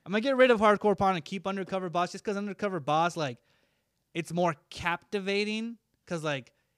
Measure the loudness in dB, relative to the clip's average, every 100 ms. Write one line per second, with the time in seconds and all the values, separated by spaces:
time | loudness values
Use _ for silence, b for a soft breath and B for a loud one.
0 | -6 -2 0 6 6 8 6 4 2 2
1 | 2 0 -4 -8 -6 -6 -4 -6 -2 -2
2 | -2 -4 -6 -4 -6 -4 -4 -4 0 2
3 | 2 0 -6 -6 _ _ _ _ _ _
4 | _ -10 -6 0 0 -2 _ -6 -4 -4
5 | -4 -6 -2 -2 -2 -4 -6 -10 _ _
6 | -8 -6 -4 -6 -8 _ _